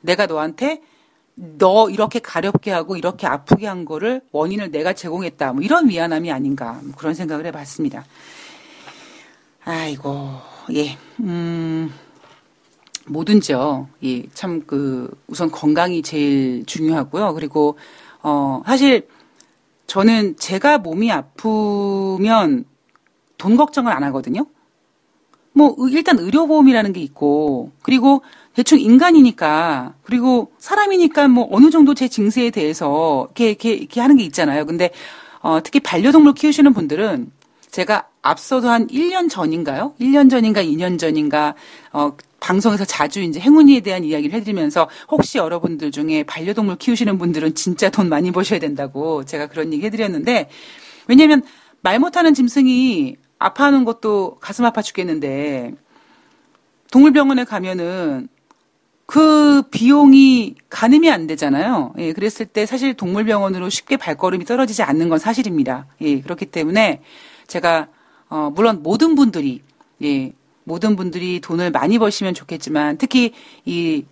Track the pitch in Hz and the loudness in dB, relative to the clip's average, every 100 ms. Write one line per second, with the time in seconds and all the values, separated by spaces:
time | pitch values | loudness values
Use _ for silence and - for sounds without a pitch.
0 | 165 180 196 160 156 - 269 311 _ _ | -4 -2 -2 -2 -6 -6 -6 -6 _ _
1 | _ _ _ - 170 151 185 202 220 196 | _ _ _ -20 -20 0 2 4 2 0
2 | 202 233 - 165 185 - - 180 165 185 | -4 -4 -8 -6 -2 -2 -2 -6 -6 -6
3 | 175 - 170 139 139 185 208 185 175 156 | -6 -6 -6 -6 -2 -2 -2 -10 -10 -8
4 | 208 254 _ 147 160 202 196 147 165 185 | -6 -6 _ -6 -4 -4 -8 -6 -6 -6
5 | 175 170 180 - 139 131 190 330 294 170 | -8 -8 -10 -6 -6 -4 -2 2 2 0
6 | 170 160 170 135 139 139 117 123 143 135 | -4 -4 -6 -6 -6 -6 -10 -14 -18 -10
7 | 156 160 175 151 170 156 143 - 147 - | -8 -8 -8 -8 -10 -14 -16 -8 -8 -8
8 | 139 _ - - - - - - - - | -20 _ -20 -20 -20 -20 -20 -20 -20 -20
9 | - - - _ _ _ - 165 160 139 | -20 -20 -20 _ _ _ -12 -10 -8 -10
10 | 143 143 139 131 - - - 131 147 135 | -10 -10 -12 -16 -20 -20 -8 -6 -6 -8
11 | - - 214 175 170 170 165 160 160 139 | -20 -10 -6 -6 -6 -6 -6 -6 -8 -12
12 | _ _ _ _ _ _ _ _ _ - | _ _ _ _ _ _ _ _ _ -20
13 | - 147 160 202 - 135 147 135 135 _ | -10 -8 2 2 2 -2 -2 -4 -10 _
14 | 135 123 - - 190 165 151 139 143 127 | -8 -8 -10 -12 -8 -8 -6 -6 -4 -6
15 | 123 - - 147 165 - 151 151 180 170 | -10 -16 -16 -6 -6 -2 0 0 0 -2
16 | 151 156 143 139 131 123 110 - 156 160 | -6 -4 0 0 -2 -6 -10 -6 -2 -2
17 | 135 156 208 156 156 151 147 147 - - | -4 -4 -4 -4 -6 0 0 -2 -18 -20
18 | - _ 151 147 139 131 - 254 277 254 | -20 _ -4 -2 -2 -6 -2 2 4 2
19 | - _ _ _ _ _ _ _ - 196 | -2 _ _ _ _ _ _ _ -8 2
20 | 208 226 202 156 - 190 285 294 175 165 | 2 2 0 -6 -6 0 2 2 0 -4
21 | 226 170 127 - 220 214 208 202 202 196 | -2 -2 -6 -8 -4 -2 -2 -2 -4 -4
22 | 190 190 208 226 175 127 - _ _ _ | -4 -2 2 2 2 -2 -4 _ _ _
23 | _ _ _ _ 190 240 302 277 240 139 | _ _ _ _ 0 2 2 0 -2 -2
24 | 143 135 123 165 294 _ _ _ _ _ | -4 -6 -6 -6 -6 _ _ _ _ _
25 | _ _ _ _ _ 277 294 - 254 285 | _ _ _ _ _ 4 4 4 -2 0
26 | 349 277 170 277 320 311 269 240 208 180 | 2 0 2 0 2 6 6 4 0 -4
27 | 143 - 147 147 151 131 - _ - 254 | -10 -4 0 0 0 -4 -8 _ 0 2
28 | 262 277 - - _ - 240 311 214 247 | 4 2 -2 -20 _ -4 4 4 8 6
29 | 349 330 254 - 160 151 165 139 127 - | 8 8 6 4 -2 0 -2 -4 -8 -16
30 | - 240 254 247 208 _ - 403 403 381 | -6 -2 0 0 -2 _ -4 -2 2 2
31 | 339 - 285 247 226 196 302 320 277 285 | 2 4 4 4 2 6 6 8 4 4
32 | 254 - 202 240 240 226 151 160 156 147 | -4 -2 -2 0 -2 -2 -4 -2 -4 -2
33 | 160 139 123 - 233 208 226 220 - 240 | 0 -2 -6 -2 -2 0 -4 -4 -6 -2
34 | 247 285 180 139 151 143 151 165 175 - | 4 4 4 -2 -2 -2 -4 -2 -2 -4
35 | - - - - - 160 160 - - 226 | -20 -20 -20 -8 -2 -2 0 -2 0 0
36 | 226 311 294 - 302 294 285 220 156 151 | 4 6 6 4 0 4 4 4 0 -2
37 | 214 151 117 _ _ _ _ - 180 214 | -2 -4 -8 _ _ _ _ -8 -2 -2
38 | - _ - 160 - 262 240 233 220 247 | -4 _ -4 -4 -2 -2 2 0 0 -2
39 | 349 370 339 196 156 160 147 139 254 - | -2 0 -4 -2 -4 -4 -4 -6 -8 -4
40 | 247 285 269 254 220 208 170 156 180 175 | 2 6 6 4 2 0 0 -2 -2 -2
41 | 160 156 151 151 151 151 - - - 147 | -2 -2 0 0 -2 -4 -20 -20 -10 -4
42 | 147 143 _ _ - 190 220 202 190 - | -4 -6 _ _ -4 0 0 -2 -6 -4
43 | 240 202 175 151 208 311 285 262 202 185 | -4 -2 -6 -2 4 8 8 6 2 -6
44 | 156 156 147 214 208 202 151 170 160 - | -4 -4 -4 -6 -6 -4 -2 0 -2 -4
45 | - 311 - 262 165 170 175 160 151 143 | -4 -2 -2 -2 -4 -4 -6 -6 -8 -6
46 | 156 156 147 - 170 208 208 180 - 233 | -4 -4 -4 -8 -6 -4 -4 -4 -4 -2
47 | 220 196 175 156 160 156 - 170 196 - | -2 -2 -2 -2 -2 -4 -6 0 0 0
48 | 180 151 180 175 208 175 160 143 139 139 | 0 0 0 -2 -2 -4 -4 -8 -8 -6
49 | 156 156 135 156 147 165 160 151 214 214 | -4 -6 -6 -10 -8 -8 -6 -4 -6 -4
50 | 208 160 139 240 147 - - - - - | -4 -4 -2 -2 -4 -14 -20 -20 -20 -20
51 | - 254 302 294 - _ _ _ 185 214 | 4 6 8 6 2 _ _ _ -2 0
52 | 339 349 330 277 247 277 262 254 262 190 | 0 2 2 2 2 2 2 2 0 0
53 | 135 - _ _ 196 - 285 277 233 233 | -4 -8 _ _ -6 0 2 4 2 -2
54 | 220 202 185 - - 208 240 226 208 - | -2 -2 -2 -10 -14 -2 -2 -2 -8 -8
55 | 180 156 139 135 147 135 120 - _ _ | -6 -4 -4 -6 -6 -6 -10 -16 _ _
56 | _ _ _ _ _ _ _ _ _ 254 | _ _ _ _ _ _ _ _ _ 6
57 | 294 285 277 262 247 208 185 185 170 185 | 6 6 2 0 -2 -6 -6 -6 -6 -6
58 | 165 135 - _ _ _ _ _ _ _ | -6 -6 -10 _ _ _ _ _ _ _
59 | - 294 311 302 294 285 277 - 233 285 | -2 4 6 6 6 4 0 0 4 8
60 | 285 269 269 254 202 - _ - 226 294 | 8 10 8 4 0 -10 _ -2 4 6
61 | 330 214 160 156 147 139 190 147 127 - | 6 2 -2 -4 -2 0 0 -2 -4 -8
62 | 160 160 202 - 214 - 208 254 269 247 | -8 -4 -6 -6 -8 -4 -4 -2 -4 -4
63 | 180 202 220 214 196 185 180 - - 269 | -4 -2 0 0 -2 -4 -6 -8 -4 -6
64 | - 147 185 185 175 247 254 214 160 151 | -4 -4 -2 -2 -4 -2 -2 -2 -2 0
65 | 170 156 165 240 220 165 131 127 139 _ | 0 0 -2 -2 -2 -2 -2 -4 -10 _
66 | 151 139 139 175 - 170 156 202 214 139 | -4 -2 -4 -10 -8 -6 -2 0 0 -2
67 | _ - - - _ 175 175 165 151 _ | _ -20 -20 -20 _ -4 -2 -2 -4 _
68 | _ _ _ 156 151 151 226 202 151 208 | _ _ _ -8 -6 0 0 0 -4 0
69 | 320 302 254 170 143 123 _ _ _ _ | 2 4 2 0 -6 -8 _ _ _ _
70 | 147 139 131 - _ _ - 165 214 202 | -4 -4 -6 -14 _ _ -14 -4 -2 -2
71 | 185 175 180 180 - 170 180 - 151 226 | -4 -6 -6 -8 -6 -4 -2 -2 0 0
72 | 214 202 196 175 - 160 - 151 147 147 | 0 -2 -6 -8 -10 -12 -6 -4 -2 -4
73 | 262 254 233 - - - - 175 170 151 | -2 0 -2 -6 -20 -16 -8 -6 -4 -4
74 | 135 | -8